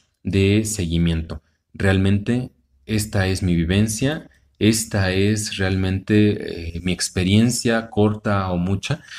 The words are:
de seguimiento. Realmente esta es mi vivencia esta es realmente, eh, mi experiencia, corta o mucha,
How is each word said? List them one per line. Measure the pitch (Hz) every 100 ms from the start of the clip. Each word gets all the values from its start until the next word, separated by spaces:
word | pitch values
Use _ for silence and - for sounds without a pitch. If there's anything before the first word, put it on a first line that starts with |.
| _ _
de | 92 98 98 104
seguimiento. | 110 - 85 82 85 82 82 78 - _ _
Realmente | - 98 95 98 101 101 123 - - _ _ -
esta | 107 104 101 95
es | 92
mi | 92 85
vivencia | 82 98 110 107 131 160 - _ _ -
esta | 107 110 - 104 95
es | 95 101 107 107 -
realmente, | 95 95 92 95 - 104 107 - 80 85 82 85
eh, |
mi | 90
experiencia, | 87 - 98 90 107 120 117 120 113 110
corta | 104 107 107 110 101 92
o | 87
mucha, | 90 98 - 151 -